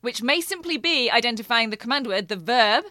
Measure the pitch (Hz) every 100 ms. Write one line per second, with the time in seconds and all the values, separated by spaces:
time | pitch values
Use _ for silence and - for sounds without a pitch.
0 | 240 - 233 311 330 370 339 302 339 311
1 | 240 233 233 226 214 233 226 214 233 285
2 | 247 190 196 208 165 247 214 226 415